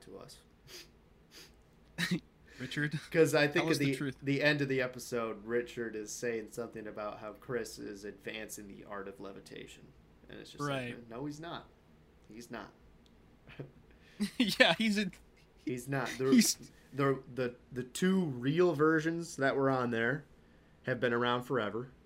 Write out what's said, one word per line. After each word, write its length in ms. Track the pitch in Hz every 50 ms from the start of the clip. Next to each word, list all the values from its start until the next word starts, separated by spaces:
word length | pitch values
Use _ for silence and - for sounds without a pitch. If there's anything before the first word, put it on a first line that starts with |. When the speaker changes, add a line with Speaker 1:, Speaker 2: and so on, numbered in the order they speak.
| -
Speaker 1:
to 120 | - 92 95
us? 200 | - - - - - - - _ _ - - - - - - - - - - - - _ - - - - - - - - - - - - - -
Speaker 2:
<laughs> 220 | 170 - 175 160 - - _ - - - - -
Richard, 400 | 123 123 - 151 147 147 - 147 -
Speaker 1:
<laughs> 60 | -
'Cause 220 | - 165 160 147 139
I 140 | 151 147 143
Speaker 2:
tell 60 | 147
Speaker 1:
think 180 | 175 160 165
Speaker 2:
us 60 | 160 135
Speaker 1:
at 20 |
Speaker 2:
the 60 | 143 139
Speaker 1:
the, 40 | 135
Speaker 2:
truth. 200 | 131 147 135 123 -
Speaker 1:
the 220 | - 139 139 139 147
end 180 | 147 151 143
of 60 | 143 131
the 140 | 135 127
episode, 560 | 127 127 - 123 117 - 123 120 117 110 107 101 101
Richard 500 | 110 117 123 120 - - 123 117 113 107
is 160 | 107 107 104
saying 360 | - - - 120 113 113 107 104
something 360 | - - 117 117 113 113 107 107
about 320 | 95 107 104 104 101 -
how 120 | 110 107 101 -
Chris 400 | - - 127 117 110 107 - 117
is 240 | 120 113 104 95 101
advancing 640 | 101 98 98 - 113 107 110 107 101 - - 104 101
the 160 | 101 101 - -
art 180 | 104 101 98 98
of 120 | 98 -
levitation. 640 | 101 98 98 101 98 - - - - - - - - - - - - - - - - -
And 100 | - 104
it's 120 | 104 -
just 100 | - -
like, 80 | 143 143
Speaker 2:
Right. 400 | 139 135 123 120 120 117 117 113
Speaker 1:
"No, 160 | 113 120 139
he's 140 | 151 143 147
not. 280 | 160 170 156 113 - - - - _ - - - - - - - - -
He's 200 | 107 113 117 -
not." 200 | 117 113 95 - - - - - - - - - - - - - - - - - - -
<laughs> 80 | 135 - - - - - - - - - - -
Speaker 2:
<laughs> 180 | 208 185 - -
Yeah, 360 | 247 196 - - 262 190 165 -
he's 200 | 220 226 202 202
a 80 | 214 185 - - - - - - - - - - -
Speaker 1:
He's 220 | - 127 123 - 135
not. 220 | 139 135 123 110 - 120
The, 140 | 131 131
Speaker 2:
He's 260 | 135 240 - - - - - - - - - - -
Speaker 1:
the, 260 | 131 139 139 135 131 - - 123
the, 220 | 123 127 120 - - - -
the 120 | 135 123 127
two 420 | - - - 185 185 190 190 180
real 480 | 156 131 120 120 135 151 170 180 180 165
versions 640 | 139 151 156 160 160 151 165 165 170 170 160 - -
that 180 | 135 135 120
were 140 | 135 139 135
on 200 | 135 127 123 120
there 340 | 117 113 113 120 135 156 - - - - - - - - - - - - -
have 160 | - 127 120
been 140 | 120 123 117
around 300 | 117 120 120 120 123 120
forever. 440 | - 139 120 107 104 98 113 127 135 - - -